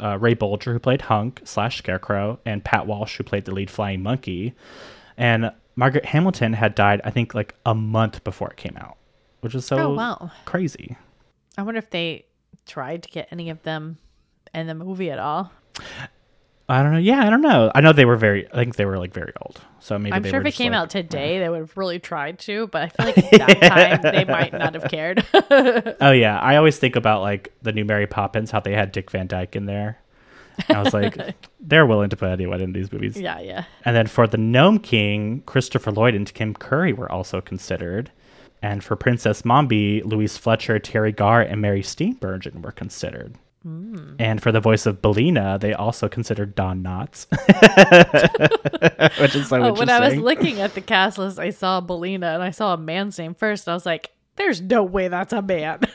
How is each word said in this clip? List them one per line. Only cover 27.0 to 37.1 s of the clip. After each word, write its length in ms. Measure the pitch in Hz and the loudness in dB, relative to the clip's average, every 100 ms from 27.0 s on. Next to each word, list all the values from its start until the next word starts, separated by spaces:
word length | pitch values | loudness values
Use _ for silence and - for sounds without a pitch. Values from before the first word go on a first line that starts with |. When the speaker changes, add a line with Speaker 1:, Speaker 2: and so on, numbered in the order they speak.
| 110 107 | 0 0
Speaker 1:
like, 320 | 98 98 - _ | -2 -4 -8 _
the 100 | 110 | -6
new 140 | 107 104 | -4 -2
Mary 200 | 104 101 | -2 -2
Poppins, 440 | - 98 113 110 | -4 -4 -4 -4
how 100 | 110 | -4
they 140 | 98 | -2
had 180 | 104 95 | -2 -2
Dick 180 | 98 - | -6 -8
Van 160 | 95 92 | -8 -6
Dyke 280 | 92 90 - | -6 -6 -8
in 80 | |
there. 340 | 101 101 104 110 _ _ _ - - - - | -6 -6 -6 -10 _ _ _ -20 -18 -12 0
And 80 | 104 | 0
I 60 | |
was 100 | - | 2
like, 240 | 107 101 - - - - | 0 -2 -4 -12 -14 -20
Speaker 2:
<laughs> 100 | _ | _
Speaker 1:
"They're 260 | 165 156 139 | 2 6 6
willing 240 | 107 101 | 4 0
to 60 | 101 | -2
put 120 | 92 | -4
anyone 300 | 90 90 92 | -4 -4 -4
in 120 | 92 | -4
these 160 | 92 95 | -6 -8
movies." 240 | 101 104 202 | -6 -8 -8
Speaker 2:
Yeah, 220 | 185 82 | -10 -10
yeah. 260 | 92 92 165 _ | -12 -12 -14 _
Speaker 1:
And 100 | 120 117 | 0 2
then 120 | 110 | 2
for 180 | - 113 | 2 2
the 100 | 113 | 2
Gnome 440 | 110 123 175 214 | 2 6 6 4
King, 640 | - 113 104 104 104 127 - | 2 0 0 -2 -4 -8 -2
Christopher 460 | 135 - 123 - | -2 0 -4 -2
Lloyd 220 | 104 120 101 | 2 2 2
and 100 | 101 | -4
Tim 260 | - 110 | -6 -6
Curry 400 | 104 - 139 180 | -6 -4 -2 0
were 180 | 110 - | -2 -6